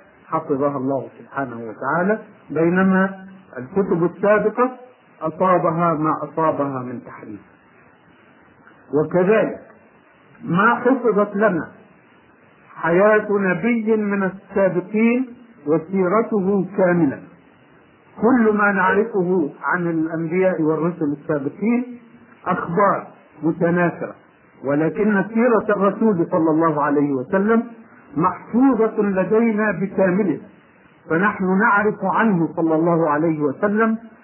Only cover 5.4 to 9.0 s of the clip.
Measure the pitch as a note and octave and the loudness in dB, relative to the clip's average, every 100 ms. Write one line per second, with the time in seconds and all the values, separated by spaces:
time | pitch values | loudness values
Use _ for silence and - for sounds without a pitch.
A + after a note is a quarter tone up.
5.4 | F#3+ F3+ E3 E3 E3+ D3+ D#3 C#3+ D3 - | 2 2 2 0 0 0 -2 -2 -6 -2
6.4 | D#3+ C#3 C#3 C3 B2 A#2+ - - A2+ G2+ | 0 0 -4 -4 -8 -12 -14 -18 -16 -18
7.4 | - _ _ _ _ _ _ _ - - | -20 _ _ _ _ _ _ _ -20 -20
8.4 | _ _ - - - C#3+ | _ _ -20 -20 -4 -2